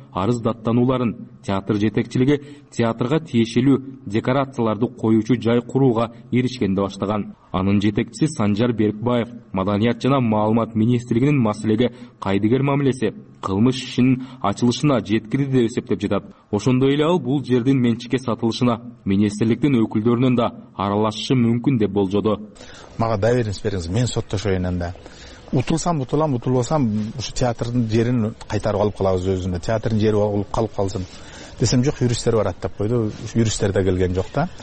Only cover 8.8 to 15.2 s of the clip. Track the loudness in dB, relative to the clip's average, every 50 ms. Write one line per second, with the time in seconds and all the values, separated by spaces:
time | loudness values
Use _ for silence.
8.8 | 0 0 0 -2 -2 0 0 0 -2 -4 -8 -14 -14 -6 -4 -2 0 0 0 2
9.8 | 2 0 0 0 0 0 2 2 2 2 2 2 2 2 2 2 0 0 0 0
10.8 | 2 2 2 0 -2 -2 0 2 2 2 4 2 2 2 0 0 0 0 2 2
11.8 | 2 0 -2 -8 -16 -20 -18 _ -4 -2 0 2 2 2 2 2 2 2 0 2
12.8 | 2 0 0 0 -2 -4 -4 -6 -12 -20 -14 -10 -6 -2 2 2 4 2 2 0
13.8 | -4 -4 0 2 4 4 2 2 -2 -8 -8 -4 -2 -2 0 2 2 0 2 2
14.8 | 2 2 2 2 0 0 0 -2